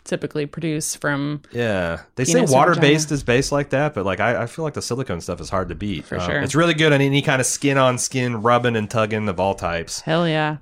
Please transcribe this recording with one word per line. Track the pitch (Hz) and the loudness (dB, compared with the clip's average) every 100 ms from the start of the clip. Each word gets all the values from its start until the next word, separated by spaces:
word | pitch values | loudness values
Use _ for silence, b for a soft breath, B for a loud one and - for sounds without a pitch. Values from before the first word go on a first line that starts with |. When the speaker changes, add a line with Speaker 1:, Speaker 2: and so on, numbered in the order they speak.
Speaker 1:
typically | - 170 151 156 147 | -8 -6 -4 -6 -6
produce | - 160 151 156 | -6 -4 -4 -6
from | - 151 143 143 147 - | -4 -4 -2 -4 -6 -8
Speaker 2:
Yeah. | 120 117 98 85 82 - | -4 -2 0 -2 -4 -8
They | - | -4
say | 127 | 2
Speaker 1:
penis | 247 208 | 2 4
or | |
Speaker 2:
water-based | 131 160 170 147 156 156 | 6 6 6 4 4 2
Speaker 1:
vagina. | 147 | -4
Speaker 2:
is | |
based | - 120 139 | 2 2 2
like | 143 143 | -2 0
that, | 135 151 | 0 0
but, | 147 95 | -2 -2
like, | 92 | 0
I, | 107 117 | 0 0
I | 117 | -4
feel | - | -6
like | 156 | -6
the | 107 | -6
silicone | - 123 131 85 | -6 -6 -4 -6
stuff | 85 87 | -6 -8
is | 82 | -4
hard | 98 90 | -4 -4
to | |
beat. | 80 104 85 - | -6 -6 -6 -6
Speaker 1:
For | - | -6
Speaker 2:
Um, | 87 | -2
Speaker 1:
sure. | 143 | -2
Speaker 2:
it's | 139 | 0
really | 139 170 | 2 2
good | 156 156 | 4 4
on | 139 | 4
any | 139 143 | 4 2
kind | 139 135 | 2 0
of | |
skin-on-skin | 120 - 143 135 131 123 - 131 123 117 | 0 0 0 4 2 2 -2 -2 -2 0
rubbing | 113 120 123 113 | 2 4 4 0
and | 107 | -2
tugging | 117 110 107 107 | -2 0 0 -2
of | 87 | 0
all | 95 | -2
types. | 95 90 85 82 - | 0 -4 -4 -6 -10
Speaker 1:
Hell | - 160 170 | -2 0 0
yeah. | 156 151 151 | 0 -2 -4